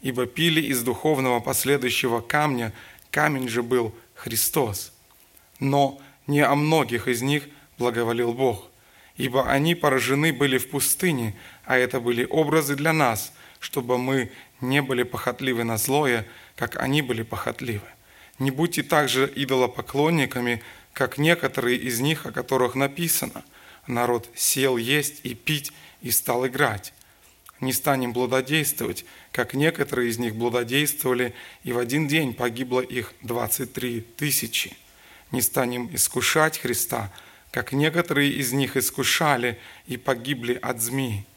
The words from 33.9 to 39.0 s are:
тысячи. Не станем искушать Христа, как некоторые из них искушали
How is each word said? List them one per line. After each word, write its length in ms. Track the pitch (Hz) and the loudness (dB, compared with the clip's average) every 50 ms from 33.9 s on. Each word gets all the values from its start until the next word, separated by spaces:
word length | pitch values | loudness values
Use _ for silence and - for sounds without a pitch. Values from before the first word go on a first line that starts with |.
| 117 113 113 | -6 -6 -8
тысячи. 720 | - - - 147 147 135 - - 117 - - - - - - - - - - - - - - - - - | -10 -10 -6 -4 -2 -2 -2 -2 -2 -4 -4 -4 -4 -8 -18 -20 -20 -20 -20 -20 -20 -20 -20 -16 -8 -4
Не 80 | 127 | -2
станем 480 | 120 - - 139 131 123 123 123 123 117 - | -2 0 0 0 0 0 -2 -4 -6 -6 -2
искушать 640 | 113 - - - 131 123 - - 160 156 156 151 - | -2 -2 -2 0 -2 0 2 4 4 4 4 2 -2
Христа, 520 | - 123 120 - - - - 120 107 101 - - - - - - - - | -4 -4 -2 -2 -2 -2 -2 -4 -4 -6 -10 -16 -20 -20 -20 -20 -20 -8
как 220 | - 123 120 - 131 | -6 -6 -4 -2 0
некоторые 600 | 139 147 156 156 170 165 - 151 139 143 143 143 | 2 2 2 2 2 0 2 2 2 2 2 2
из 200 | 143 139 120 123 | 0 -2 -2 0
них 240 | 139 139 123 - | 0 0 2 0
искушали 840 | 135 120 - - - | 0 0 0 -2 -2